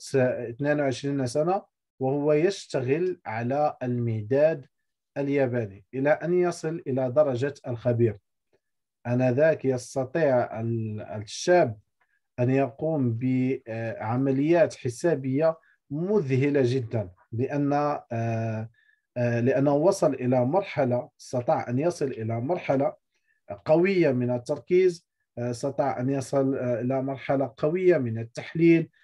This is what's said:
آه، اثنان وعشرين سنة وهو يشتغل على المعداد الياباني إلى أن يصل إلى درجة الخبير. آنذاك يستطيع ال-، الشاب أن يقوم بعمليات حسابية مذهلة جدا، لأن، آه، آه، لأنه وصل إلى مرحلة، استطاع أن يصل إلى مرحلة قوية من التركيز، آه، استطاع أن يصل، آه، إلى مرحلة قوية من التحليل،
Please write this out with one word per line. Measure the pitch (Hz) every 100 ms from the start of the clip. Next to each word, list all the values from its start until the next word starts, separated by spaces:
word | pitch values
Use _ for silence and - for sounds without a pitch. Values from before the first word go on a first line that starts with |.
| - 139
آه، | 127 120 117
اثنان | 117 143 147
وعشرين | 139 120 139 143 127
سنة | 147 156 196 - _ _ -
وهو | 131 143 147
يشتغل | 151 175 196 - 143 127 147 185 175 -
على | 110 120 139 151 -
المعداد | 127 123 117 110 104 135 156 156 135 _ _ _ _ -
الياباني | 143 143 131 123 110 98 _
إلى | 127 139
أن | 156 160
يصل | 180 175 170 160 165 147
إلى | 127 131
درجة | 127 147 123 139 139 -
الخبير. | 117 123 113 117 104 _ _ _ _ _ _ _ _ 120
آنذاك | 123 127 123 160 151
يستطيع | 131 127 - 139 127 170 151 127 117 110
ال-، | 117 117 110 107
الشاب | - 107 104 - - 180 143 107 _ _ _ _ _ -
أن | 123
يقوم | 135 135 - 156 156 127 113
بعمليات | 127 131 127 135 - 113 113 - 107 123 139 135 147 170 147
حسابية | - 131 117 170 147 131 131 160 160 _ _ -
مذهلة | 143 180 214 143 131 143 143
جدا، | 123 131 113 117 92 - _
لأن، | 113 135 147 143
آه، | 143 147 143 - 117 117 113 113 110 113 _ _ _ _ -
آه، | 120 117
لأنه | 120 131 143
وصل | 143 165 196 160
إلى | 131 127 127
مرحلة، | 123 175 196 - 131 123 - _
استطاع | - 123 120 151 -
أن | 123
يصل | 160 175 139
إلى | 110 110 117
مرحلة | 127 175 - 139 139 - _ _ _ _ - -
قوية | - 156 185 190 156
من | 127 123
التركيز، | 123 120 147 - 180 185 170 _ _ _ -
آه، | 120
استطاع | 117 143 131 139 -
أن | 127
يصل، | 139 127 143 135
آه، | 135 123 120
إلى | 123 135
مرحلة | 135 135 - 139 131 -
قوية | 151 180 180 165
من | 123 113
التحليل، | 117 - - 165 165 165 160 _